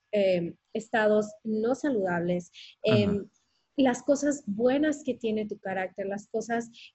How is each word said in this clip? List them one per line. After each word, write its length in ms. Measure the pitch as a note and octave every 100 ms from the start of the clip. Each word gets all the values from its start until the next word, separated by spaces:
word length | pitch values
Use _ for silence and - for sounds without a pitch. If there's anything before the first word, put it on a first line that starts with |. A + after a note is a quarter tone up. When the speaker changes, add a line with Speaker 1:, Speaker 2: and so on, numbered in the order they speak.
| -
Speaker 1:
em, 440 | G#3 F#3+ F3+ E3+ - _
estados 580 | A3 - A3+ G#3+ G#3+ G#3 -
no 300 | A3 G#3+ A3+
saludables, 760 | C4 D4+ A#3 F#3+ F3 F3 F3+ F3 - - - A3
Speaker 2:
Ajá. 80 | G#3+ G3+
Speaker 1:
em, 220 | G3+ - _ _ _ _ -
las 260 | C4 B3
cosas 400 | - C#4 D4 C#4 -
buenas 580 | G3+ B3 C#4 D#4 D4
que 120 | - A#3+
tiene 320 | A3 G#3+ G#3+
tu 100 | G#3
carácter, 460 | F#3+ F#3+ F#3 - G3
las 220 | G3+ -
cosas 420 | A3+ A3+ A#3 A#3 - -